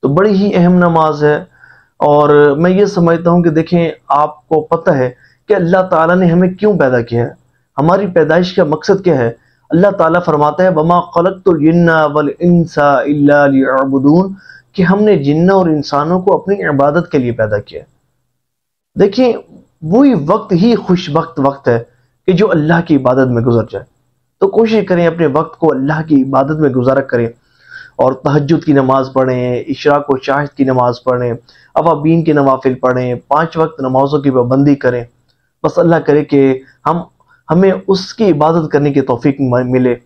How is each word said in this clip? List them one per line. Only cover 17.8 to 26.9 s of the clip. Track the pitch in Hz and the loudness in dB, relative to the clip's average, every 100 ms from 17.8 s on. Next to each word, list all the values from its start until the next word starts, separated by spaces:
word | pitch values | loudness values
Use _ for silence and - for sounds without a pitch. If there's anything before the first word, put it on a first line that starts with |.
| - _ _ _ _ _ _ _ _ _ _ - | -18 _ _ _ _ _ _ _ _ _ _ -2
देखें, | 202 240 254 - - - _ _ | -2 2 0 -2 -8 -20 _ _
वही | 156 214 277 | -2 2 4
वक्त | 214 147 202 - | 2 0 -4 0
ही | 175 220 226 | 0 2 0
खुशबख्त | - 180 - 147 156 - | 0 -2 -2 -4 -4 -4
वक्त | 135 135 - | -4 -2 -2
है | 117 117 _ _ _ - | -2 -4 _ _ _ -2
कि | |
जो | 185 208 | 0 2
अल्लाह | 175 151 170 | 0 0 -2
की | 170 143 | 2 0
इबादत | 131 127 131 | 2 0 0
में | 117 | 0
गुजर | 123 117 110 | 0 0 -2
जाए। | 98 - _ _ _ _ _ | -10 -14 _ _ _ _ _
तो | 190 | -2
कोशिश | 214 226 220 190 | 0 0 0 0
करें | 180 170 | 0 0
अपने | 170 156 | 0 -2
वक्त | 139 147 - | -2 -4 -2
को | 160 | -2
अल्लाह | 135 139 160 | 0 -2 -4
की | 160 143 | 0 0
इबादत | 131 131 139 156 | 2 0 0 0
में | 147 | 0
गुजारा | 127 123 | 0 0